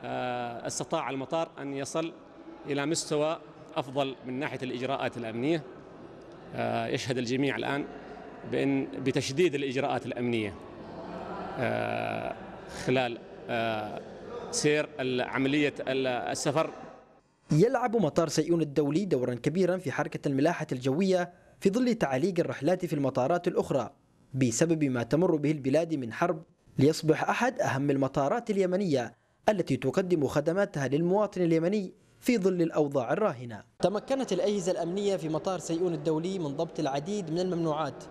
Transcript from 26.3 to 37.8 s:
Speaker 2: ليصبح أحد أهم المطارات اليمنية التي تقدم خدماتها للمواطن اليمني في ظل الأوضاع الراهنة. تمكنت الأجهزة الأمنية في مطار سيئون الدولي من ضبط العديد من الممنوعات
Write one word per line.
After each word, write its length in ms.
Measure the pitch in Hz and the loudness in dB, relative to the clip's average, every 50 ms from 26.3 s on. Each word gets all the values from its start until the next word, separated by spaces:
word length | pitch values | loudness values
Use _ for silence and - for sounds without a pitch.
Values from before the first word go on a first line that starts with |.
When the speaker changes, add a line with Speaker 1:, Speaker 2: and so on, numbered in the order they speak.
| 175 160 - _ _ _ _ - - - | 0 -4 -6 _ _ _ _ -8 2 6
Speaker 2:
ليصبح 500 | 131 147 160 - - 156 151 - - - | 6 6 6 4 4 4 4 4 4 0
أحد 300 | 202 - 233 254 - - | 2 2 2 0 2 0
أهم 300 | - 110 117 135 143 143 | 0 0 2 2 2 2
المطارات 600 | 143 139 135 131 - 151 139 143 208 240 233 - | 4 2 2 2 2 2 2 2 2 0 0 0
اليمنية 680 | 208 196 190 180 180 190 208 180 143 127 117 107 - _ _ _ _ _ _ - | 2 2 2 2 2 2 2 2 2 2 0 -2 -10 _ _ _ _ _ _ 2
التي 280 | 214 185 165 - 196 | 2 2 2 0 0
تقدم 500 | 131 - 131 127 190 190 180 180 160 143 | 2 2 0 2 2 2 2 2 2 2
خدماتها 600 | 120 - 151 147 160 165 196 202 196 - 156 139 123 | 2 2 2 2 2 2 2 0 0 0 -2 0 2
للمواطن 540 | 135 151 170 175 185 208 214 202 - 185 | 2 2 4 4 4 2 2 0 0 0
اليمني 520 | 180 165 165 160 160 180 208 214 190 185 - _ _ _ _ _ | 2 4 4 4 4 2 0 0 -2 -4 -12 _ _ _ _ _
في 180 | - - 247 226 | 2 2 2 4
ظل 240 | 175 190 185 175 | 4 2 4 4
الأوضاع 500 | 165 165 - 170 151 143 139 139 120 117 | 2 2 4 2 2 4 2 0 2 2
الراهنة. 520 | 147 190 220 202 147 120 127 120 110 101 - _ _ _ | 0 2 2 0 0 -2 -10 -12 -12 -12 -14 _ _ _
تمكنت 540 | - 180 202 208 202 - 269 269 247 - | 0 2 2 0 -2 -2 -2 -2 0 0
الأجهزة 400 | 202 175 160 202 208 202 165 180 | 0 2 2 2 2 0 0 0
الأمنية 440 | 180 151 170 170 180 202 202 202 196 | 0 0 0 -2 -2 0 0 0 0
في 120 | 175 160 151 | 0 -2 -2
مطار 300 | 160 156 156 196 185 165 | -2 -2 -2 -2 -4 -4
سيئون 360 | - - 165 165 180 180 170 | -4 -4 -2 0 0 0 0
الدولي 440 | 156 147 165 156 160 165 185 190 190 | 0 0 0 0 0 0 -2 -4 -2
من 180 | 165 143 135 | -4 -4 -2
ضبط 240 | 147 165 165 - - | -4 -4 -4 -4 -4
العديد 500 | 156 135 135 143 147 180 208 208 185 156 | -2 -2 -2 -2 -2 -2 -4 -4 -2 -2
من 80 | 156 175 | -2 0
الممنوعات 640 | 185 185 175 170 165 160 147 151 | 0 0 0 0 0 0 0 0